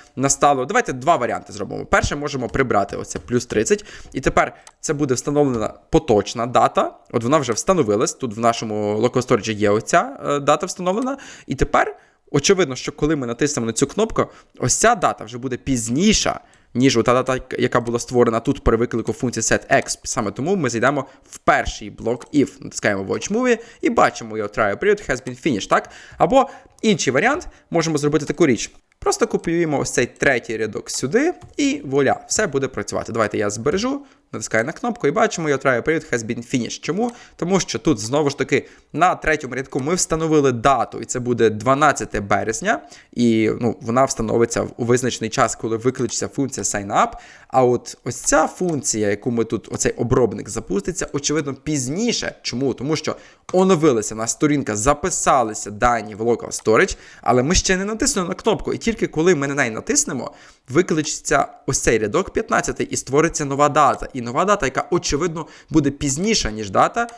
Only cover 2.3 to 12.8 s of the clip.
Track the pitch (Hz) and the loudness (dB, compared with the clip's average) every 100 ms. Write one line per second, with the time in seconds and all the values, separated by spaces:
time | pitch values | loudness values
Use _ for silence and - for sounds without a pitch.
2.3 | 139 117 - 123 104 98 - 104 - - | -6 -4 -2 2 2 0 -4 -8 -10 -2
3.3 | 120 - 107 117 208 - - - - 160 | -2 0 0 2 0 -2 -18 -12 -4 0
4.3 | - 143 - - _ - 147 143 120 - | 0 0 -4 -20 _ -6 -2 0 -2 0
5.3 | 147 143 117 107 - _ 160 - 104 - | 2 2 0 -4 -8 _ 0 4 2 2
6.3 | - 123 120 127 190 349 - _ 117 117 | -4 0 2 4 2 -2 -6 _ -2 2
7.3 | 156 123 107 - 185 107 101 160 - 127 | 2 2 -2 2 2 4 2 0 -2 -8
8.3 | 104 117 117 113 107 104 107 120 127 120 | 0 0 0 -4 -2 0 0 0 0 2
9.3 | 117 95 104 104 104 - 175 247 277 143 | 0 0 0 2 2 2 2 2 -4 -4
10.3 | 143 139 156 185 - 180 202 262 277 - | -2 2 0 0 -4 -4 -2 -4 -6 -12
11.3 | - - 135 - - 415 - _ _ _ | -20 -10 -2 2 2 2 -2 _ _ _
12.3 | 143 - 185 147 120 | 0 2 4 2 -2